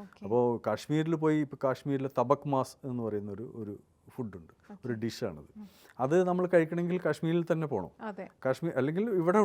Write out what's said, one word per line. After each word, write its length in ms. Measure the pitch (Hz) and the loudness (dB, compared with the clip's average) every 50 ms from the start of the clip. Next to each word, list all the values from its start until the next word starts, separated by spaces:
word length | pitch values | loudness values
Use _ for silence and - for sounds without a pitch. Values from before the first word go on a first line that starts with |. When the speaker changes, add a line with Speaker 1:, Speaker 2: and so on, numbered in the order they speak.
Speaker 1:
ഓക്കെ. 200 | 208 185 - - 101 | -18 -18 -16 -14 -4
Speaker 2:
അപ്പോ 360 | 98 113 123 123 123 117 110 - 110 | 0 2 4 4 4 2 0 0 -2
കാശ്മീരിൽ 480 | 107 107 - - 147 156 160 165 170 156 156 | -2 -2 -2 0 0 0 2 0 0 0 2
പോയി, 160 | 156 156 156 147 | 2 2 2 0
ഇപ്പോ 120 | 131 - - - | -2 -4 -2 -2
കാശ്മീരിലെ 460 | 131 127 - - 143 139 135 135 135 - 131 | 0 0 -2 -2 -4 -2 -2 -2 -2 0 0
തബക് 280 | 120 123 143 139 - 147 | 2 2 2 2 2 0
മാസ് 300 | 139 131 123 - - - - | 0 0 0 -2 -6 -10 -10
എന്ന് 200 | 135 123 123 113 | -8 -6 -4 -4
പറയുന്ന 280 | 110 104 104 101 104 | -2 -2 -4 -4 -6
ഒരു, 200 | 101 92 110 - - | -8 -10 -10 -12 -10
ഒരു 200 | 117 107 101 101 - - _ _ _ _ - | -10 -10 -10 -10 -12 -14 _ _ _ _ -14
ഫുഡുണ്ട്, 440 | - - 127 107 90 90 80 - - _ _ - | -10 -8 -8 -8 -10 -12 -16 -20 -20 _ _ -20
Speaker 1:
ഓക്കെ. 100 | 208 - - | -18 -10 -8
Speaker 2:
ഒരു 80 | 123 120 | -6 -4
ഡിഷാണത്. 580 | 110 117 113 - - 127 98 80 76 73 - - - | -4 -4 -4 -4 -4 -6 -6 -6 -8 -14 -18 -20 -20
Speaker 1:
ഉം. 100 | 214 - - - - - - - | -20 -20 -20 -20 -20 -18 -6 -4
Speaker 2:
അത് 240 | 123 135 160 180 185 180 | 0 2 4 4 4 4
നമ്മൾ 180 | 175 180 180 175 185 | 2 2 2 4 6
കഴിക്കണമെങ്കിൽ 460 | 170 160 156 175 170 175 175 180 180 - | 4 4 4 2 -2 0 0 -2 0 0
കാശ്മീരിൽ 400 | 160 151 - - 160 165 175 170 - | 0 -2 0 0 0 2 2 2 0
തന്നെ 160 | 170 160 160 143 131 | 0 -2 0 -2 -2
പോണം. 180 | 98 87 - - - 226 220 | -4 -4 -6 -10 -12 -12 -12
Speaker 1:
അതെ. 200 | 190 - 92 - - _ - | -10 -12 -14 -16 -14 _ -2
Speaker 2:
കാശ്മീർ 280 | 131 127 - 165 170 - 131 | -2 0 0 -2 -4 -2 0
അല്ലെങ്കിൽ 240 | 127 147 160 180 214 240 202 185 | 0 0 0 0 -2 0 0 2
ഇവിടെ 180 | 160 175 185 214 208 | 2 4 4 6 6